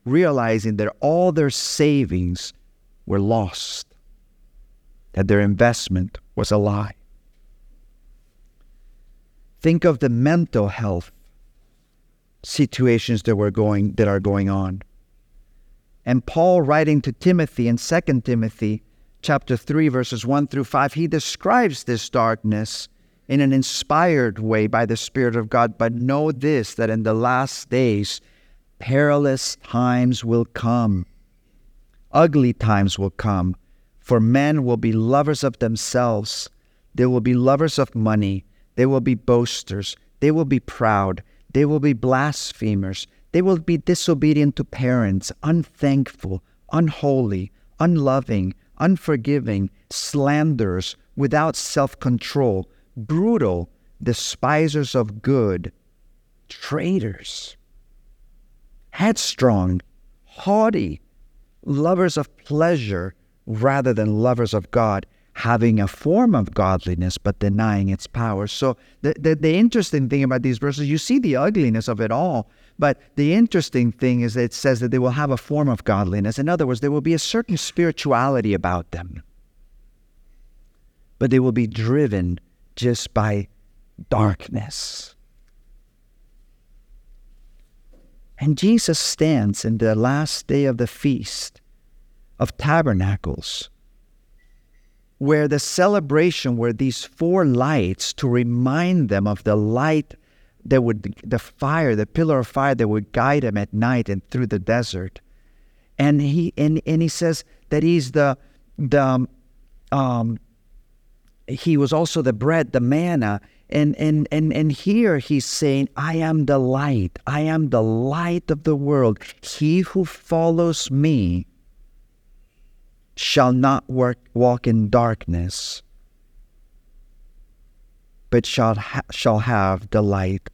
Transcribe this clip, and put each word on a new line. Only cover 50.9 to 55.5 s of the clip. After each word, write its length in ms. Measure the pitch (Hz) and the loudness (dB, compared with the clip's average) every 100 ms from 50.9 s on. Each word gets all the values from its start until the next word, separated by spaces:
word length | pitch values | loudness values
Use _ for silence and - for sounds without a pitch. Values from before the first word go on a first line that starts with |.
| - _ - | -12 _ -4
without 400 | 139 151 160 - | 0 0 0 -4
self-control, 1120 | - 151 139 - 131 120 - 143 123 95 - _ _ 120 | -4 -2 -2 -2 -2 -2 -2 0 0 0 -6 _ _ -16
brutal, 720 | 107 160 220 226 107 87 85 _ _ - | -4 0 2 2 0 -2 -6 _ _ -6
despisers 920 | 120 113 - - 127 151 160 147 135 | -4 -4 -6 -4 0 2 2 0 -2
of 260 | 131 107 104 | -2 -2 -4
good, 520 | 131 135 107 | 0 0 0